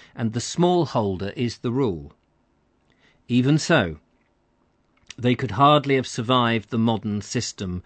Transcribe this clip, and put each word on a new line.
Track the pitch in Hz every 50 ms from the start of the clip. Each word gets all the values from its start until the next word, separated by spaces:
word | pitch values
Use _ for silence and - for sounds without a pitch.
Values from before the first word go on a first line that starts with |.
| - - -
and | 131 123 110 107
the | 120
smallholder | - - - 160 175 180 180 175 160 - - 147 110 101 95 85 98 101 -
is | - 123 120 - -
the | - 123 117
rule. | 135 139 110 87 78 73 76 - _ _ _ _ _ _ _ _ _ _ _ _ _ _ _ _ _ _ _ _ _ _ -
Even | 120 123 123 139 151 156
so, | - - 175 147 101 85 78 76 _ _ _ _ _ _ _ _ _ _ _ _ _ _ _ _ _ _ _ _ _ - - -
they | 120 123 127
could | 120 135 104 98
hardly | 107 139 147 151 147 131 139 139
have | 131 123
survived | - - - 117 110 131 127 120 117 117 113 107 -
the | - 113
modern | 113 117 113 104 101 107 104 104
system | 98 - - 127 - - - - 104 92 90 90 -